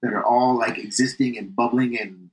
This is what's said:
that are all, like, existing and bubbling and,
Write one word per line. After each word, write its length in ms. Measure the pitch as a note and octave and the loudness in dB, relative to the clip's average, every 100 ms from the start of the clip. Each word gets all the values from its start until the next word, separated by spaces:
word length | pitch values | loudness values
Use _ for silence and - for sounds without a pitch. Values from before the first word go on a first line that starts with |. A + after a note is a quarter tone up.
that 120 | A#2+ | -4
are 100 | G#2 | -2
all, 340 | A2 A#2+ B2+ B2 | 2 4 4 2
like, 200 | A2+ - | 0 -4
existing 600 | G#2 A2+ B2+ - B2+ A#2 | -4 0 0 0 -2 -2
and 180 | G2 G2 | -6 -2
bubbling 440 | A#2+ B2 B2+ A#2 | 0 2 0 -2
and, 300 | G2+ F#2 F2+ | -8 -12 -20